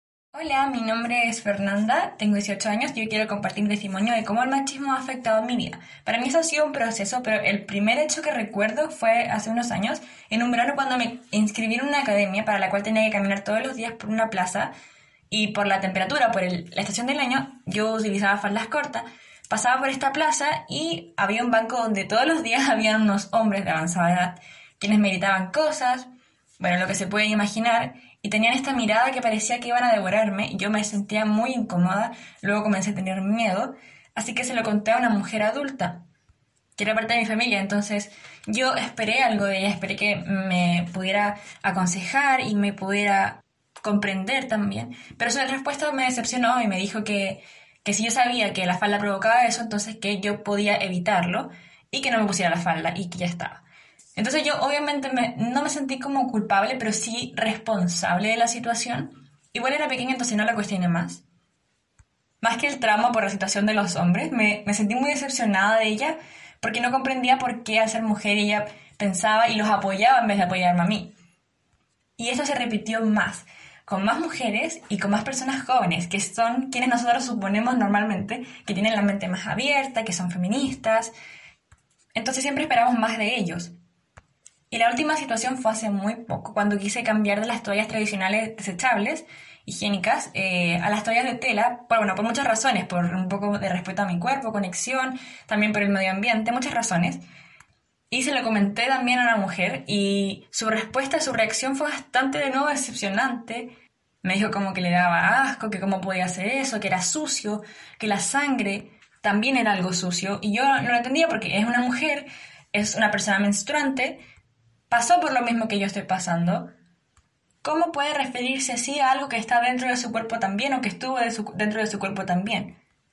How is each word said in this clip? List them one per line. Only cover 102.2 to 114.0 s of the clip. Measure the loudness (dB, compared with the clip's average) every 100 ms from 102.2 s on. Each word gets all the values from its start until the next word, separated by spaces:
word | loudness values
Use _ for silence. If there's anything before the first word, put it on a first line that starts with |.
| 0 0
de | -2
nuevo | 0 0
decepcionante. | 0 -4 -4 -2 0 0 -2 -8 -10 -10 -16 _ _ _ _
Me | -2
dijo | 0 0
como | 0 -2
que | -2
le | 2
daba | 4 4 4 4 4
asco, | 2 0 -6
que | -2
cómo | -2 -2
podía | -2 -2
hacer | -2 -2 -2
eso, | -2 -2 -2
que | -2
era | 0
sucio, | 0 -2 -2 -4 -2 -4 -6 -20 -20 -6
que | -2
la | 0
sangre | 0 0 0 0 0 -4 -8 -20 _ _
también | 0 2 2 2
era | 2
algo | 2 0
sucio. | -2 -2 -2 -4 -4
Y | 0 2
yo |
no | 4 4 2
lo | 0
entendía | 2 2 2
porque | 2 -2 0
es |
una | 2 2
mujer, | 2 0 0 -2 -6 -18 -20 -20 _
es | -2 -2 2
una | 2
persona | 2 0 2
menstruante, | 2 0 0 0 0 0